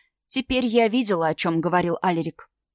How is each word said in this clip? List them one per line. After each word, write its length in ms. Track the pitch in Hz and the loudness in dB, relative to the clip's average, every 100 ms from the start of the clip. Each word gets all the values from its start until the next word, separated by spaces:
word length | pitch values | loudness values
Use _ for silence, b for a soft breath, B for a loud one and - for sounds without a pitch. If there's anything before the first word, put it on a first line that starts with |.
| b _ _ | b _ _
Теперь 400 | 262 - 254 247 | -6 -2 -2 2
я 220 | 233 226 | 2 2
видела, 400 | 233 220 180 160 | 2 0 0 0
о 60 | 160 | 0
чём 240 | 180 165 | 0 0
говорил 360 | 165 180 170 170 | 0 0 0 -2
Алерик. 480 | 185 170 165 - - _ _ | -2 -2 -4 -8 -20 _ _